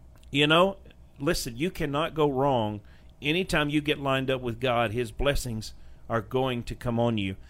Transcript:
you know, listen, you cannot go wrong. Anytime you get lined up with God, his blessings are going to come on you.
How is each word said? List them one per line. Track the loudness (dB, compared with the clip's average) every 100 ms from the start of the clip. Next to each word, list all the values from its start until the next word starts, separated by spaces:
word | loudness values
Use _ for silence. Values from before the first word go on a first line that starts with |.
| -20 -20 -4
you | 2 4
know, | 6 4 2 -14 -20 -20 -6
listen, | -2 -2 -4 -4
you | -4
cannot | -2 -2 -2 -2
go | 2 2
wrong. | 4 4 4 0 -4 -10 -20 -20 -6
Anytime | -2 0 2 0 2
you | 0
get | 0 -2
lined | 0 0 2
up | 0
with | -2 -2
God, | 0 2 2
his | 0 -4
blessings | 0 0 2 -2 -6 -8 -14 -18 -18 -4
are | -4
going | 0 0 0 -2
to | -4 -6
come | -2 2
on | 2 2
you. | -2 -6 -12